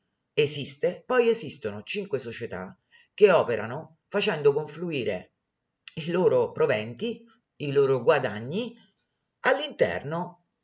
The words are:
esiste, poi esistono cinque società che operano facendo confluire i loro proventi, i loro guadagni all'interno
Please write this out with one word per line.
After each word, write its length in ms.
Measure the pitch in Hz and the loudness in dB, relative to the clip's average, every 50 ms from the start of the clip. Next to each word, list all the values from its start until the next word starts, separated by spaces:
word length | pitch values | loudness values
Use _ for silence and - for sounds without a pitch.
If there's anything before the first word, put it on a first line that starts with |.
| _ _ _ _ _ _ - | _ _ _ _ _ _ 0
esiste, 680 | - 151 143 - 147 139 - - - - 175 180 - - | 2 2 2 2 -4 -6 -8 -6 -2 -2 -2 -2 -4 -6
poi 220 | - 254 247 240 | -2 2 2 4
esistono 560 | 233 220 - 170 135 - - - 107 101 107 104 | 4 2 0 -2 -8 -8 -8 -8 -8 -8 -8 -8
cinque 340 | - - 208 190 - 139 | -6 -6 -6 -6 -6 -6
società 580 | 127 - 117 110 - 117 - 98 92 95 98 - _ _ _ _ _ _ _ _ | -6 -6 -6 -10 -8 -10 -8 -8 -10 -10 -12 -14 _ _ _ _ _ _ _ _
che 160 | - 208 196 | 6 6 8
operano 680 | 175 139 110 110 117 104 104 113 123 156 165 - _ _ _ | 8 6 4 2 -2 -4 -4 -6 -8 -10 -12 -16 _ _ _
facendo 440 | - - 202 196 214 175 151 143 143 | -6 -2 -2 0 0 0 2 4 4
confluire 840 | 143 151 151 147 - 156 180 175 156 135 110 104 95 90 - _ _ _ _ _ _ _ _ _ _ _ - - - | 4 2 0 -6 -8 -8 -6 -4 -4 -4 -2 -4 -4 -6 -8 _ _ _ _ _ _ _ _ _ _ _ -20 -16 -12
i 160 | 160 147 165 | -10 -6 -2
loro 400 | 170 185 175 143 131 123 113 - - | 0 2 4 4 4 4 2 0 0
proventi, 680 | - 160 - 123 107 107 117 120 120 202 240 220 - - _ _ _ _ _ _ | 0 0 0 0 -2 -4 -6 -8 -8 -6 -6 -8 -8 -12 _ _ _ _ _ _
i 140 | - 143 143 | -10 -6 0
loro 300 | 135 139 139 131 135 127 | 2 2 4 4 2 2
guadagni 760 | 117 143 156 143 127 113 101 107 113 127 165 208 247 220 - _ _ _ _ _ _ _ _ _ _ _ _ _ | 4 4 2 4 2 -2 -4 -6 -8 -6 -6 -6 -6 -6 -8 _ _ _ _ _ _ _ _ _ _ _ _ _
all'interno 1040 | - - 277 269 302 294 202 - 143 95 85 95 - 143 160 170 180 175 - _ _ _ _ _ | 0 0 0 0 -2 -4 -2 0 0 0 0 -4 -6 -6 -6 -6 -6 -8 -12 _ _ _ _ _